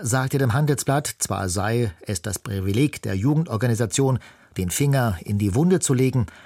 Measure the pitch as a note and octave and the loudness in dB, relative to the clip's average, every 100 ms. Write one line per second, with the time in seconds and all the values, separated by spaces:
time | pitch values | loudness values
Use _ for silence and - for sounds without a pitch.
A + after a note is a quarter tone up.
0 | A#2 C3 C3 C#3+ C3+ B2 D3+ C#3 - C#3 | 0 0 0 0 2 2 2 0 0 0
1 | - - - G2 F#2+ F#2 G2+ A#2 A2+ - | -2 -6 -4 -2 -2 -2 0 0 0 -4
2 | - G#2 G#2 G2 - G2 G2 G#2 D3 - | -8 -6 -6 -8 -6 -4 -2 0 0 -2
3 | G#2+ G2 A#2+ D3+ E3 A2 B2 A2 A2+ - | -6 0 2 2 0 0 0 0 0 0
4 | C3+ A#2+ - - - - F2+ - C#3+ C#3 | 0 0 -4 -20 -12 -6 -4 0 2 2
5 | A#2+ F2 - G2+ G#2 G2+ F3 F#3 - B2+ | 2 -2 -4 -2 0 2 4 2 2 2
6 | C3 B2+ G2+ - | 2 0 -2 -6